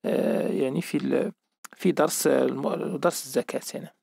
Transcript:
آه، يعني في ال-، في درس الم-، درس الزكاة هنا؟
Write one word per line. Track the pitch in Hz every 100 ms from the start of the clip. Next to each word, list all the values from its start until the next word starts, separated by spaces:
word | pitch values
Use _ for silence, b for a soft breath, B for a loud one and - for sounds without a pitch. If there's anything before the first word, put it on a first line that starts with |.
آه، | - - 214 214 -
يعني | - 131 147
في | - 151
ال-، | - 135 139 - _ _ - -
في | 185
درس | 147 147 - -
الم-، | 135 131 131 147 - - -
درس | 175 -
الزكاة | 135 131 - 131 -
هنا؟ | 143 170 _